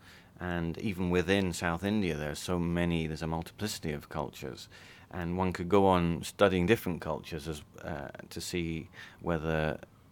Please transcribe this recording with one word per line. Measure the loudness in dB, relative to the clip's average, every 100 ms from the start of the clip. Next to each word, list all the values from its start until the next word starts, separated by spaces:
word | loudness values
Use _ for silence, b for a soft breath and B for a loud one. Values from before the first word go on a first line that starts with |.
| B B B -10
And | -4 -2 -2 -2
even | -4 -2 2
within | 4 4 4 2
South | 0 -2 0
India, | 0 0 0
there | 0 -4
are | -6
so | -2 0
many, | 2 2 2 0 -2
there's | -4
a | -4
multiplicity | -4 -6 -8 -6 -6 -6
of | -6 -6
cultures. | -6 -6 -8 -12 -12 -16 B B B B
And | -6 -4 0
one | 0
could | -2 4
go | 6 8
on | 6 4 0
studying | -4 4 6 6 4
different | 4 2 -6
cultures | -4 -6 -6 -8 -8
as, | -10 -10 -14
uh, | -10 -8 -10 -14 -12
to | -10
see | -6 -2 -2 -4 -8 B B B
whether | -2 0 2 2 0 -2 -8 -20 -20